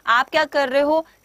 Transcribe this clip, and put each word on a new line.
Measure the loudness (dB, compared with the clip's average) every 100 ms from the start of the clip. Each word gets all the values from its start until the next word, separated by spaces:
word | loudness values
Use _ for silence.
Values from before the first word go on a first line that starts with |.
| -2
आप | 0 0
क्या | -2
कर | 0 -2 0
रहे | 0
हो, | 0 0 -4 _